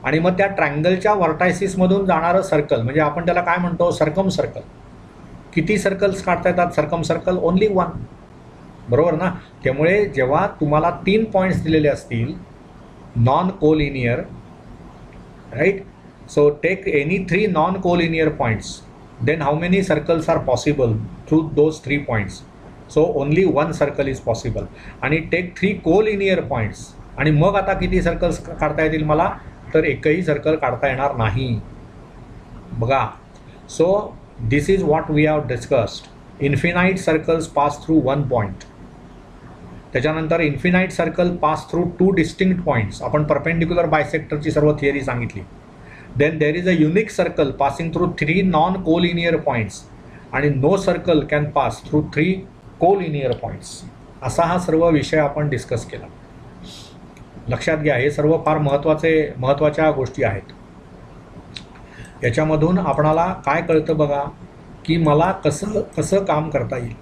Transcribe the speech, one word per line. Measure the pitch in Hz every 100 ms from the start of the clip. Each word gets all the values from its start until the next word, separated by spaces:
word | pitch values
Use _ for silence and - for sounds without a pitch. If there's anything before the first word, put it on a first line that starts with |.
आणि | 131 160
मग | 175 180
त्या | 196
ट्रायंगलच्या | 196 151 147 170 185 208
व्हर्टायसिसमधून | 208 165 156 180 180 196 185 185 196 190
जाणारं | 160 170 185
सर्कल, | 185 151 147 131
म्हणजे | 117 147
आपण | 151 156
त्याला | 170 175
काय | 175 180
म्हणतो, | 175 165 175
सर्कम | 151 151 165 190
सर्कल. | 175 120 123 - - - - - - - - -
किती | - 170 208
सर्कल्स | 202 190 202 190
काढता | - 170 185
येतात | 175 175 -
सर्कम | - 170
सर्कल? | 160 165 - 180 160
Only | 185 214 190
one, | 160 - - - - - - - - - -
बरोबर | 127 170
ना? | 156 185 180 - -
त्यामुळे | 135 135 160 202 202
जेव्हा | 131 127 151 202 -
तुम्हाला | 147 151 170 175 185
तीन | 214 220
पॉइंट्स | 190 185 175
दिलेले | 156 160 147
असतील | 131 - 117 - - - - - - - - - 117 117
non-collinear, | 147 180 190 151 156 143 135 120 127 190 - - - - - - - - - - - - 120
right? | 170 - - - - - -
So | - 147 147 165
take | 190 196 151
any | 143 190 -
three | 180 214 160
non-collinear | 170 190 185 175 165 160 156 151
points, | 123 104 - - - - - - 120
then | 160 143
how | 151
many | 175 196 185
circles | 151 147 165 160
are | 156 -
possible | 120 151 147 120 110 110 - -
through | 156 151 131
those | 156 156 131
three | 143 139
points? | 113 98 - - - - - - 151
So | 165 151
only | 139 160 185 135
one | 160 156
circle | 143 - 135
is | 131 -
possible. | - 120 104 98 - - -
आणि | 131 160 160
take | 170 175 -
three | 190 208 156
collinear | 185 220 202 196 180 -
points, | 127 107 - - - - -
आणि | 147
मग | 151 180 196
आता | 190 185
किती | 185 185
सर्कल्स | 170 170 175 - -
काढता | 160 151 151
येतील | 156 156
मला? | 151 151 185 - - - -
तर | 160
एकही | 156 117 - 170
सर्कल | 170 147 156 156
काढता | 127 120 139
येणार | 131 139 120
नाही. | 110 113 131 113 - - - - - - - - - - - 113
बघा, | 120 135 110 - - - - - - -
so | 165 202 208 - - - 113
this | 143 147
is | 190 160
what | 156 156 151
we | 151
have | 151 -
discussed. | 123 - 135 104 - - - - - 139
Infinite | 143 175 175 185 185
circles | - 156 156 165 160 -
pass | 147 -
through | - 160 127
one | 143 123
point. | 123 101 92 - - - - - - - - - - - - -
त्याच्यानंतर | 131 151 156 156 170
infinite | 151 143 180 180 185 -
circle | 170 - 175 175
pass | 151 151 -
through | 165 180 -
two | 190 180
distinct | 156 - 185 180 156
points. | 123 98 -
आपण | - 151 151
perpendicular | 143 165 165 165 175 165
बायसेक्टरची | 151 143 160 - 147 156
सर्व | 151 151 147
थिअरी | 139 139
सांगितली. | 131 120 117 101 90 - - - - - - 123
Then | 147 160
there | 151 165
is | 180
a | 170
unique | 151 185 220 -
circle | 170 - 143 -
passing | 139 - 165 160
through | 175 -
three | 151 180 185
non-collinear | 156 170 190 165 165 175 170 170 160 151
points, | 120 101 - - - - - -
आणि | 135 147 135
no | 143 190 185
circle | 165 180 156 139
can | 147 147 147
pass | 127 - -
through | 151 147
three | 147 170 190 - - - -
collinear | 170 196 165 143 131 117
points. | 107 95 - - - - - -
असा | 127 - 170
हा | 180 180
सर्व | 160 170
विषय | 151 - 156
आपण | 143 151 147
डिस्कस | 127 - 117 -
केला. | - - - - - - - - - - - - - - - -
लक्षात | 123 - 156
घ्या, | 151 127
हे | 139
सर्व | 147 151 160 156
फार | 156
महत्त्वाचे, | 151 143 156 156 165 156 147 127
महत्त्वाच्या | 127 143 151 147 156
गोष्टी | 135 120 -
आहेत. | 117 98 - - - - - - - - - - - - - - - - - -
याच्यामधून | 123 135 156 156 160 185
आपणाला | 156 139 151 160 175 185 -
काय | 160 175
कळतं | 160 151 156
बघा, | 147 143 143 - - - - -
की | - 165
मला | 160 147 175 190
कसं, | 147 147 208 214 - -
कसं | 147 196
काम | 196 151 156
करता | 143 113 127
येईल. | 117 113